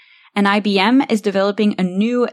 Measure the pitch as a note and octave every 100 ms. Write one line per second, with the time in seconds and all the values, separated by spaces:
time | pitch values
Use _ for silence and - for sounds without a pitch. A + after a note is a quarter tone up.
0 | _ _ _ G3+ G3+ G#3 G#3 G3 G#3 C4
1 | - A3 G3+ G3 G3+ G3+ G#3 G3+ F#3 F#3
2 | A3+ B3 A#3+